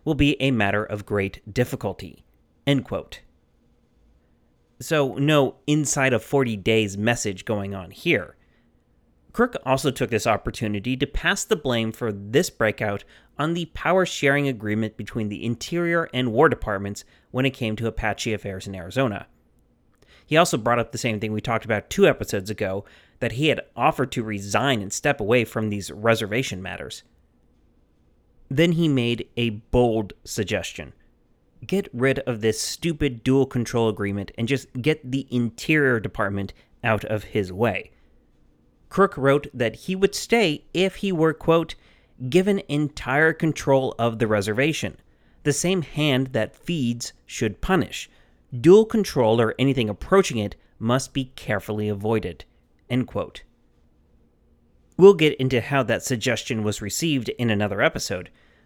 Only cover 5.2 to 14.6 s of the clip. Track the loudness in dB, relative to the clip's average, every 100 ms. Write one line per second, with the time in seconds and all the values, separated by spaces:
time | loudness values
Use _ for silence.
5.2 | 4 4 4 -2 0 0 2 0 2 0
6.2 | 2 0 2 0 2 2 2 0 -2 0
7.2 | -4 -6 -4 -4 -4 -10 -12 -6 0 0
8.2 | -2 _ _ _ _ _ _ _ _ _
9.2 | _ -2 -2 -2 -2 0 0 -2 -2 0
10.2 | 0 0 -2 -6 -4 -4 -4 -4 -2 -2
11.2 | -2 -2 -2 -2 0 0 -2 -4 -6 -6
12.2 | 0 0 0 0 -2 0 -4 -4 -10 -20
13.2 | _ -6 -2 -2 -6 -4 2 2 2 0
14.2 | 2 2 0 -2